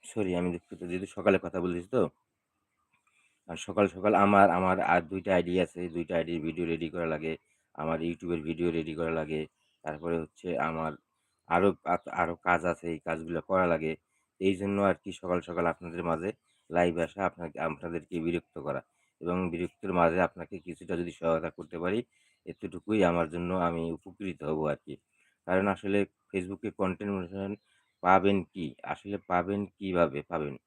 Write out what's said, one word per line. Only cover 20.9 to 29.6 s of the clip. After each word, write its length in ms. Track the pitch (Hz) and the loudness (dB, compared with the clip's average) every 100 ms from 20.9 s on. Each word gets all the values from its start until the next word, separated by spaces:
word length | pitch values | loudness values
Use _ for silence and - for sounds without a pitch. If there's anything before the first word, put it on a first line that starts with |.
| 87 | -4
যদি 140 | 87 | -4
সহায়তা 380 | 80 82 82 80 | -4 0 0 -2
করতে 300 | - 78 85 | -10 -12 -6
পারি, 240 | 87 107 123 _ _ _ - | -2 -2 -6 _ _ _ -18
এতটুকুই 580 | 82 95 87 - 107 | -12 -10 -10 -2 4
আমার 260 | 90 85 80 | 4 4 0
জন্য 240 | 85 87 | -2 -2
আমি 380 | 92 87 85 82 | 0 0 0 -4
উপকৃত 520 | 80 - 87 98 80 | -6 -12 -12 -10 -8
হব 220 | 76 78 78 | -4 -2 -2
আর 100 | 71 - | -4 -8
কি। 100 | 67 _ _ _ _ - | -18 _ _ _ _ 0
কারণ 220 | 92 101 | 2 2
আসলে 360 | 95 101 101 | 0 0 0
Facebook-এ 680 | 98 _ _ 98 92 98 110 | 0 _ _ -6 -6 -8 -8
কনটেন্ট 420 | - 95 92 104 | -2 -2 -2 -4
মনিটাইজেশন 420 | 98 87 98 98 104 _ _ _ _ | -4 -6 -8 -8 -8 _ _ _ _
পাবেন 420 | 90 95 95 101 | 6 8 8 2
কি? 320 | 85 95 78 - | -2 -8 -10 -8
আসলে 340 | - 76 101 101 | -10 -10 -8 -10
পাবেন 480 | _ 90 87 101 | _ 0 0 -4